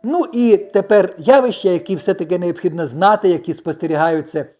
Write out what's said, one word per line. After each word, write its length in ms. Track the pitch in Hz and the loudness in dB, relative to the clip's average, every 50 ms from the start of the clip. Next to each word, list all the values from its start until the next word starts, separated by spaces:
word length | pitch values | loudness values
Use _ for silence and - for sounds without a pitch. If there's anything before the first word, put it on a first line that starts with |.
| - | -6
Ну 200 | 226 311 359 311 - | -2 -2 -2 -2 -2
і 240 | - 240 240 233 208 | -2 0 4 4 4
тепер 580 | - - - - 202 190 196 214 208 185 180 - - | 2 2 0 -2 -2 2 4 4 4 4 2 -4 -4
явища, 500 | 147 190 269 269 254 247 190 - - 190 | 2 4 4 4 4 0 -4 -2 -2 -2
які 280 | 180 165 - - 190 | -2 -2 -4 -6 -8
все-таки 420 | 156 - 202 185 190 180 160 180 180 | -4 -2 -4 -4 -4 -2 -4 -4 -2
необхідно 480 | 180 175 165 - - 175 151 175 160 | -2 -4 -6 -4 -6 -6 -4 -4 -8
знати, 420 | 135 117 156 185 202 214 214 208 185 | -8 -4 0 2 2 2 4 2 0
які 260 | 175 156 165 175 147 | 0 0 -4 -8 -10
спостерігаються 920 | - _ 170 156 - 175 165 160 151 160 165 165 160 147 - - 156 139 - _ | -8 _ -8 -8 -6 -4 -4 0 0 0 0 0 -2 -6 -6 -8 -8 -8 -8 _